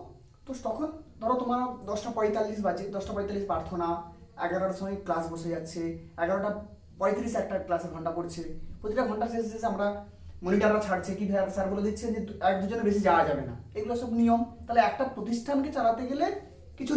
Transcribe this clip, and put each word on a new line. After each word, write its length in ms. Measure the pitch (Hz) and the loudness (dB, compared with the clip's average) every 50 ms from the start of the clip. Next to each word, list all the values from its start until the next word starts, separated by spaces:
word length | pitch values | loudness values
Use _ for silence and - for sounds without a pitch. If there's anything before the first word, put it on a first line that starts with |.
| - - - - - - - - - | -6 -12 -18 -20 -20 -20 -20 -18 -12
তো 60 | - 262 - - 226 | -12 -10 -6 -4 -4
তখন 200 | - - 302 311 311 - - - - - | -4 -2 -4 -4 -6 -10 -16 -18 -14 -4
ধরো 140 | 220 233 254 247 | 0 2 2 2
তোমার 200 | 240 233 240 247 247 247 - - - 196 | 2 2 2 2 0 -2 -4 -6 -6 -4
দশটা 200 | 208 - - 247 233 226 | -4 -4 -4 -4 0 0
পঁয়তাল্লিশ 420 | 220 208 - 226 214 208 208 208 202 | 2 2 2 2 0 0 0 0 0
বাজে, 200 | 185 175 190 196 202 202 | 0 0 0 -4 -4 -4
দশটা 180 | 196 175 - 196 | -4 -4 -4 -4
পঁয়তাল্লিশ 300 | 202 202 202 202 190 - - | -4 -2 -2 -2 -2 -2 -2
প্রার্থনা, 360 | 175 165 160 - 185 175 170 170 170 170 - - - - - - - - 165 | -2 -2 -2 -4 -2 -2 0 0 0 -2 -4 -8 -14 -18 -20 -18 -8 -4 -2
এগারোটার 320 | 170 180 185 190 190 180 - | 0 0 2 0 0 0 -2
সময় 180 | 196 196 196 196 - | -4 -4 -4 -4 -2
ক্লাস 180 | - 165 165 165 165 165 | -2 0 0 0 -2 -6
বসে 160 | 165 165 170 165 | -6 -4 -4 -4
যাচ্ছে, 280 | 165 160 - - 175 165 165 165 - - - - - 170 | -4 -4 -6 -6 -4 -4 -4 -4 -6 -10 -12 -4 -2 0
এগারোটা 280 | 170 190 196 196 208 185 - - - - - - - - - | 0 2 0 0 -2 -2 -4 -6 -10 -16 -18 -20 -20 -6 0
পঁয়ত্রিশ 340 | 190 190 196 - 240 233 - - | 2 2 2 2 0 -2 0 0
একটা 140 | - - 196 185 - | 0 0 -2 -4 0
ক্লাসের 260 | - 175 165 175 170 151 | 0 0 -2 -2 -4 -6
ঘন্টা 160 | 160 160 170 170 175 | -4 -4 -2 -2 -2
পড়ছে, 240 | 170 - - - 165 - - - - - - - | -4 -4 -6 -6 -6 -6 -6 -8 -8 -8 -10 -6
প্রতিটা 240 | - 214 214 262 247 214 | -4 -2 0 0 0 0
ঘন্টা 160 | 208 214 233 233 | 0 0 -2 0
শেষে 180 | 233 233 226 208 | 0 -2 -2 -2
শেষে 160 | 214 220 226 220 | -4 -2 -2 0
আমরা 160 | 196 190 202 202 202 - - - - - - - - - 175 | 0 2 0 0 0 -2 -8 -12 -16 -16 -16 -16 -14 -6 0
মনিটররা 340 | 180 196 208 214 214 208 214 - | 2 4 6 6 6 6 4 4
ছাড়ছে 260 | 190 190 180 - 202 185 202 | 2 0 0 0 -2 -2 -2
কি 80 | 208 190 | 0 2
স্যার, 160 | 196 196 190 190 - | 2 2 2 2 0
স্যারগুলো 260 | 196 190 190 202 208 202 214 | 0 0 0 0 0 0 0
দিচ্ছেন 220 | 208 - 240 220 214 | 0 -2 -2 -2 -2
যে 40 | 208 - - - - 170 190 | -2 -4 -6 -6 2 4 4
এক 60 | 190 190 | 4 4
দুজনের 240 | 196 196 233 226 202 208 | 2 0 0 2 2 4
বেশি 120 | 202 202 190 185 | 4 6 6 6
যাওয়া 160 | 170 160 - 156 | 6 6 6 4
যাবে 140 | 143 - 123 120 | 2 0 -2 -6
না, 60 | - - - - - 208 | -8 -10 -12 -10 -8 -6
এগুলো 160 | 214 226 240 240 | -4 -2 -2 -2
সব 100 | 254 233 226 233 | -2 0 2 4
নিয়ম। 220 | 233 233 233 233 240 - - - - | 6 6 6 4 4 0 -4 -10 -6
তাহলে 160 | - - 233 220 - | 4 6 6 6 6
একটা 140 | - - 269 247 - | 4 0 -2 -2 -2
প্রতিষ্ঠানকে 540 | 220 214 220 233 233 - 285 285 269 269 302 - 277 | -4 -2 -2 -2 -2 0 0 2 2 2 2 0 2
চালাতে 260 | 233 226 226 262 254 247 | 2 2 2 2 0 -2
গেলে 160 | 277 294 330 392 403 403 - - - - - - - - | 0 2 2 2 0 -2 -8 -12 -16 -20 -20 -18 -12 -8
কিছু 160 | 269 247 302 | -2 4 6